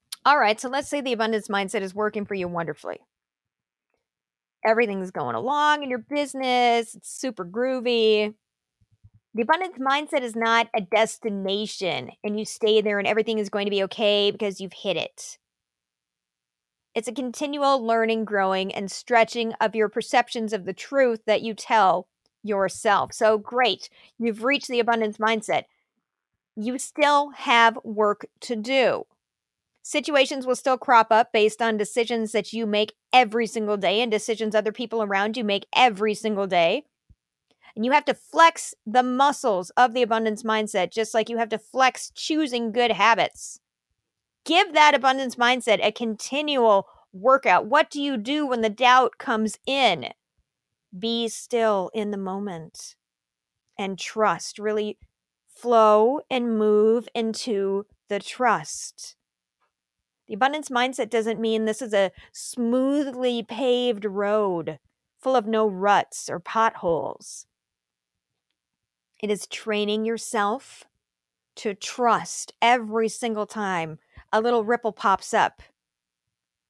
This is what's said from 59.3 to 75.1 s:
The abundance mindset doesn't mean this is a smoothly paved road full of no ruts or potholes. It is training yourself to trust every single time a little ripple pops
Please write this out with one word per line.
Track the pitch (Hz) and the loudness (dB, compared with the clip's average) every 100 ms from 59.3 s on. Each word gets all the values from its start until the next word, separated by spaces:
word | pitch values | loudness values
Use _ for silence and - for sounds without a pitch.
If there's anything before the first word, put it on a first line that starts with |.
| _ _ _ _ _ _ _ _ _ - | _ _ _ _ _ _ _ _ _ -10
The | |
abundance | 214 262 302 285 | -2 -2 -2 -4
mindset | 254 254 262 220 | -2 -2 -2 -2
doesn't | 233 220 226 | -2 -2 -2
mean | 226 220 | -2 0
this | 220 214 | -2 -4
is | 247 | -2
a | 202 190 - - | 0 0 -2 -20
smoothly | - - - 233 254 262 285 277 247 254 240 | -16 -12 -4 0 0 2 0 -2 -2 -2 -2
paved | 220 226 262 247 247 208 | -6 -4 0 2 0 -2
road | 208 196 202 214 202 175 151 156 _ _ _ _ | -4 -2 0 0 0 -2 -6 -10 _ _ _ _
full | 269 262 | 0 0
of | 214 | 2
no | 220 220 | 0 0
ruts | 185 202 196 - - - | 0 2 2 2 -8 -10
or | 135 | -10
potholes. | - 226 226 - 185 160 135 - - - - _ _ _ _ _ _ _ _ _ _ _ _ _ _ _ _ - | -4 0 0 0 -2 -2 -2 -10 -16 -20 -20 _ _ _ _ _ _ _ _ _ _ _ _ _ _ _ _ -8
It | 208 | -4
is | 202 - | -4 -6
training | - 220 208 208 214 | -12 -4 -2 -2 -2
yourself | 220 226 - 226 202 214 - - - _ _ _ _ _ _ - | -2 -4 -4 -2 -2 -2 -8 -20 -20 _ _ _ _ _ _ -8
to | 226 196 | -8 -6
trust | - - 240 196 175 - - - | -10 -2 2 2 -2 -10 -12 -2
every | 233 247 214 226 226 | 2 2 0 -2 -2
single | - 240 214 208 | -2 -4 -4 -6
time | 226 202 185 160 156 _ - - | -6 -4 -4 -4 -10 _ -20 -2
a | 214 | 0
little | 226 240 | 2 0
ripple | 208 240 226 | 0 -2 -2
pops | - 214 | -2 0